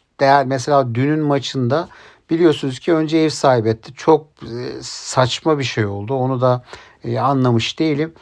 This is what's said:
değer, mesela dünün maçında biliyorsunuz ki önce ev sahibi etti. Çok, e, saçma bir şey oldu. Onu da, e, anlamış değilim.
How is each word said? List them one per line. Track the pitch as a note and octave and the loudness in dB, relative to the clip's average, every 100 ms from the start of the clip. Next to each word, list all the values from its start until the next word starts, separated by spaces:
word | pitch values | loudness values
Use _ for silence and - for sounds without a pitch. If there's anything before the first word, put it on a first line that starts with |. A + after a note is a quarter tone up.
| _ - | _ -2
değer, | C3+ C#3+ C3 | 4 4 4
mesela | C3+ B2 C#3+ C3 A#2 | -2 2 2 2 0
dünün | C#3 D#3 | 0 0
maçında | D3 C#3+ C3+ C3+ A#2+ D3 F#3 - - - _ | 0 0 -2 -4 -2 -2 -4 -12 -20 -20 _
biliyorsunuz | E3 E3+ D3+ C#3 B2+ | 2 2 2 -2 -6
ki | - | 0
önce | D#3+ D#3 D#3+ | 0 2 2
ev | D#3 | 0
sahibi | D3 C#3 B2+ A2 | 2 2 4 2
etti. | A2+ - | -2 -6
Çok, | - - D#3 D3+ _ | -4 2 2 2 _
e, | - A#2 B2+ B2 | -14 -12 -10 -12
saçma | B2+ - - - B2+ - E3 D3+ | -12 -14 -4 0 0 0 -2 0
bir | |
şey | B2 - G2+ | -2 -2 -4
oldu. | G2+ G#2 | -4 -4
Onu | C3+ B2+ B2+ | -2 -2 0
da, | B2+ B2 B2 - - _ | 0 0 -4 -20 -20 _
e, | - A#2+ | -6 -2
anlamış | B2+ C#3 B2+ A#2 A2 - | 0 2 2 2 0 -2
değilim. | D#3+ C#3+ D#3+ - | -2 0 -4 -8